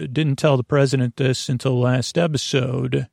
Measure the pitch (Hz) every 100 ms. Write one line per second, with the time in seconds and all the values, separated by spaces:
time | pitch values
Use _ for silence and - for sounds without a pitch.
0 | 156 127 156 135 156 135 123 147 139 135
1 | 123 - 131 127 - 123 135 123 123 127
2 | 117 170 170 147 - 143 127 127 131 139
3 | 131